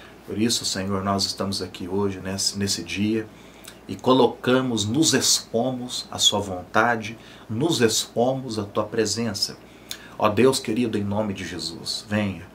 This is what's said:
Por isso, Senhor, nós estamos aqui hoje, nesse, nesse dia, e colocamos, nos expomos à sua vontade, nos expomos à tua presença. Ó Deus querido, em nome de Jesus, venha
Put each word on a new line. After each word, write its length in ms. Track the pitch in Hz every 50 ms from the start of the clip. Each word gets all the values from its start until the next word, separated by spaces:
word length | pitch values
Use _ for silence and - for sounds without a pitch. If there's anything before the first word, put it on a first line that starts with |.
| - - - - - -
Por 100 | - 98
isso, 260 | 110 120 - - -
Senhor, 400 | - - 98 95 95 101 95 95
nós 220 | 101 98 98 98
estamos 380 | - - - 101 98 98 - 95
aqui 240 | 90 - - 95 87
hoje, 320 | 92 101 101 98 95 92
nesse, 400 | 90 95 95 98 - - - 101
nesse 240 | 101 98 - - -
dia, 420 | - - 98 101 107 110 110 110 - - - - - - - - - - - - -
e 80 | -
colocamos, 880 | 101 - 123 131 131 123 113 - - - 123 127 131 131 127 120 107 101
nos 300 | 104 113 147 160 156 -
expomos 920 | 127 - - - - - - - 113 117 131 127 123 120 123 - - - -
à 80 | - 101
sua 200 | - - - 104
vontade, 800 | 95 95 92 90 90 - - 107 113 120 117 113 107 104 113 110 - - - - - -
nos 320 | 110 110 139 175 160 117
expomos 800 | 123 110 107 - - - - - 117 127 135 135 127 127 110 104
à 40 | 101
tua 180 | 101 - 113 107
presença. 720 | - - 113 110 101 98 113 117 113 98 98 - - - - - - - - - - - - - - - -
Ó 100 | 104 107
Deus 300 | 101 117 117 135 135 -
querido, 360 | - - 107 113 123 113 104
em 80 | 101 101
nome 300 | 101 98 104 107 104 95
de 100 | 95 92
Jesus, 640 | 82 90 82 78 82 82 78 - - - - - -
venha 380 | 104 107 107 98 85 82 85 - -